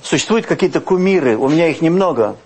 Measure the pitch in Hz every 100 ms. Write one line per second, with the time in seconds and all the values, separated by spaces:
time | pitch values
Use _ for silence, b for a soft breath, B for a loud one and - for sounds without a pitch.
0 | - 151 - 220 220 156 185 165 - 185
1 | 185 190 131 110 131 156 170 143 165 180
2 | 185 131 104 98